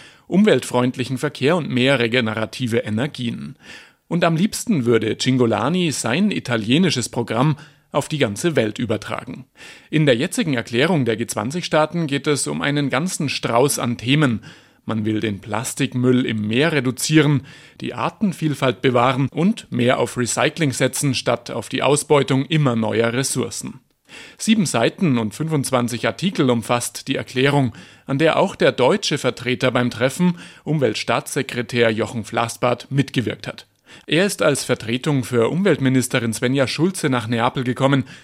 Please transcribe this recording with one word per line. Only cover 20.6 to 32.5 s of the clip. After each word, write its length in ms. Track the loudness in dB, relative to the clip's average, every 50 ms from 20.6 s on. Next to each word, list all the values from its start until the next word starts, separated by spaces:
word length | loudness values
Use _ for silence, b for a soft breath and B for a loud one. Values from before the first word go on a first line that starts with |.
| -2 -2
setzen, 460 | 0 0 0 0 0 -2 -2 -2 -2
statt 340 | -2 -2 -2 -2 -2 -4 -8
auf 180 | -10 -10 -8 -6
die 140 | -4 0 2
Ausbeutung 600 | 2 2 2 2 4 4 4 4 2 0 0 0
immer 320 | 0 0 0 2 2 2
neuer 360 | 0 0 0 0 0 0 0 0
Ressourcen. 680 | -2 -2 -2 -2 -4 -4 -4 -6 -10 -10 -12 -12 -14 _ _ _ _ B B B B B B B -4
Sieben 260 | 0 2 2 2 2
Seiten 540 | 2 0 2 0 0 0 0 0 2 2 2
und 160 | 0 -2 -4
fünfundzwanzig 720 | -6 -4 -2 -2 -2 0 0 0 0 0 -2 -2 -2 -2
Artikel 440 | -4 -2 -2 -4 -2 0 2 2 2
umfasst 580 | 2 0 0 0 -2 -2 -2 -4 -10 -10 -8 -6
die 80 | -6
Erklärung, 580 | -6 -6 -4 -2 0 2 4 4 2 2 0 B B B B B B B
an 120 | -4 -2 2
der 200 | 2 2 4 2
auch 160 | 2 0 0
der 160 | 2 2 2
deutsche 480 | 4 4 4 4 4 2 0 -2 -4 -2
Vertreter 540 | -2 -2 -4 -2 -4 -4 -2 0 0 2 2
beim 180 | 2 0 0
Treffen, 480 | 0 0 0 0 2 2 2 2 2 B B B B B B
Umweltstaatssekretär 1300 | -4 -2 0 0 0 0 -2 -2 -2 -2 -2 -2 -4 -4 -4 -4 -4 -6 -6 -6 -2 0 2 2 2
Jochen 320 | 2 0 -2 -4 -6 -8 -8
Flassbart, 640 | -4 -2 -2 -2 -2